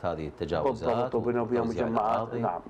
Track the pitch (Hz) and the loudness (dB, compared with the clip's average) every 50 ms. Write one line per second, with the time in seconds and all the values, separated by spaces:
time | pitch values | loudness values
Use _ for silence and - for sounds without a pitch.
0 | - 90 82 78 78 76 - - - 76 87 80 73 139 - - - 123 - 117 | -4 -4 -2 -4 -4 -6 -6 -6 -4 -2 0 2 2 2 0 0 0 0 0 2
1 | 123 131 123 117 107 120 120 120 117 110 123 120 - - 233 - - 113 113 113 | 0 0 0 0 2 2 2 2 2 2 2 2 2 2 0 0 0 0 2 2
2 | 104 110 113 - 113 113 120 117 117 101 87 82 - - | 2 2 2 0 0 -2 -2 -2 0 0 -2 -2 -6 -12